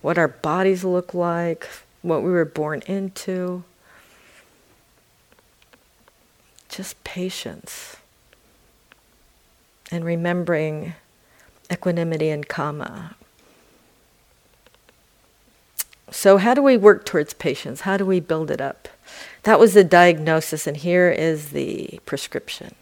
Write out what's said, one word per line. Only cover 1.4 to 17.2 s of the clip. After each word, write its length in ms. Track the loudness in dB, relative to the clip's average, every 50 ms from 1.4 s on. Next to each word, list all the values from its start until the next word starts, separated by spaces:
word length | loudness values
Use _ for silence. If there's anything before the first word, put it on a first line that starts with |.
| -4 -4 -6 -6 -10 -18 -18 -20 -20 _ _ _
what 200 | -4 -4 -2 -2
we 80 | 0 0
were 140 | 0 0 0
born 380 | -2 -2 -6 -4 -4 -4 -8 -6
into. 760 | -6 -6 -6 -6 -8 -10 -12 -10 -8 -6 -6 -6 -6 -8 -10 -12 _ _ _ _ _ -20 -20 -20 _ -20 _ _ -20 _ -20 _ _ _ _ _ _ _ _ _ _ _ _ _ _ _ _ _ _ _ _ _ _ _ _ _ _ -20 _ _ _ _ _ _ _ _ _ _ _ _ _ _ _ _ -20 _ _
Just 340 | -14 -14 -14 -14 -14 _ _
patience 920 | -14 -10 -8 -8 -8 -8 -10 -12 -12 -14 -14 -18 -18 -18 -16 -18 -18 -20 -20 _ _ _ _ _ _ _ _ _ _ _ _ _ _ _ _ _ _ -20 _ _ _ _ _ _ _ _ _ _ _ _ _ _ _ _ _ _ -10
and 140 | -10 -8 -4
remembering 920 | -4 -4 -2 -2 -2 -2 -2 0 0 0 -2 -2 -4 -6 -8 -10 -12 -14 -16 _ _ _ _ _ _ _ _ -20 _ _ _ _ _
equanimity 580 | -10 -4 -2 -2 -2 -2 -2 -4 -2 -2 -2 -2
and 180 | -2 -4 -6 -8
kama. 680 | -6 -6 -6 -6 -6 -8 -10 -12 -12 -14 -16 -18 -20 _ -20 _ _ _ _ _ _ _ _ _ _ _ _ _ _ _ _ _ _ _ _ _ _ _ _ _ _ _ _ _ _ _ _ _ _ _ _ _ _ _ _ _ _ _ _ _ _ _ _ _ _ -12 -12 _ -12 _ _ -16
So 260 | -12 2 6 6 8
how 180 | 8 6 2 2
do 80 | 4
we 140 | 6 4 4
work 280 | 8 8 8 8 8 2
towards 300 | -4 -2 -2